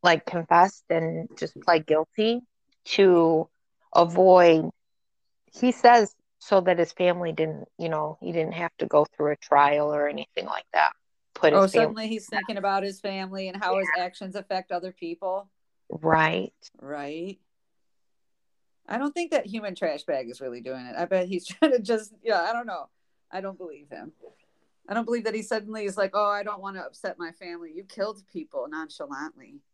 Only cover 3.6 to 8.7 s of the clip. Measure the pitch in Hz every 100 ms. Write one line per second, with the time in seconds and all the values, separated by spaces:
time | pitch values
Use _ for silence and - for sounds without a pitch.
3.6 | _ _ _ - 170 170 185 185 175 160
4.6 | 165 - _ _ _ _ _ _ _ -
5.6 | 247 247 240 240 208 _ _ _ - 196
6.6 | 180 175 170 - 180 175 175 160 160 151
7.6 | - _ 165 156 151 156 - 170 160 170
8.6 | 170